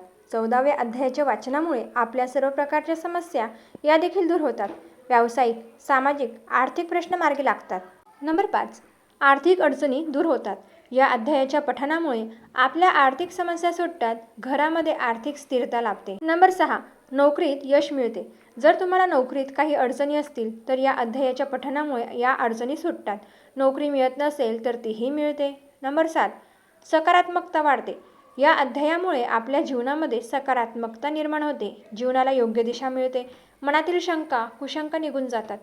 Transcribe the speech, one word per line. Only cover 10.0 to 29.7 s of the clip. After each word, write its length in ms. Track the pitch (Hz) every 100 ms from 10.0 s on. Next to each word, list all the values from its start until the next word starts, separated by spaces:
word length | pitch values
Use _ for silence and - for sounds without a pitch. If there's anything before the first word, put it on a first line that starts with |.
| 320
दूर 160 | 277 330
होतात. 300 | 247 214 190 - - _
या 140 | 247 269
अध्यायाच्या 560 | 247 226 294 269 294
पठनामुळे 640 | 294 247 277 320 330 233 220 - - -
आपल्या 340 | 262 311 370
आर्थिक 420 | 311 269 269 349
समस्या 400 | - 349 339 349
सुटतात, 420 | 349 339 - 233 233 - -
घरामध्ये 540 | 254 277 302 330 311
आर्थिक 440 | - 247 233 285 285
स्थिरता 440 | - 254 240 240
लाभते. 360 | 233 202 - 196
नंबर 280 | 320 330 370
सहा, 300 | 370 311 220 - - _
नोकरीत 460 | 262 285 294 339 269
यश 280 | 269 285 294
मिळते. 380 | 285 233 220 - - _ -
जर 200 | 285 339
तुम्हाला 260 | 359 370 370
नोकरीत 400 | 302 254 277 269 269
काही 160 | 311
अडचणी 420 | 294 254 254 285 294
असतील 520 | 294 - 220 226 -
तर 100 | 262
या 140 | 269
अध्यायाच्या 540 | - 233 262 262 254 277
पठनामुळे 720 | 262 277 277 302 254 233 247
या 160 | 247
अडचणी 420 | 262 233 226 240 311
सुटतात. 420 | 339 - - 202 - - _ -
नोकरी 340 | 269 269 294
मिळत 280 | 277 262 262
नसेल 480 | 294 294 233 226 240
तर 100 | 233
तीही 340 | 226 214 240
मिळते. 420 | 302 294 294 277 277 - _
नंबर 260 | 269 294 320
सात, 220 | 320 208 - - _ _ _ -
सकारात्मकता 720 | 311 320 349 359 349 349 320
वाढते. 380 | 302 254 214 - - - _ -
या 160 | 285
अध्यायामुळे 680 | 320 269 233 302 339 370 294
आपल्या 380 | 240 226 226 277
जीवनामध्ये 600 | 277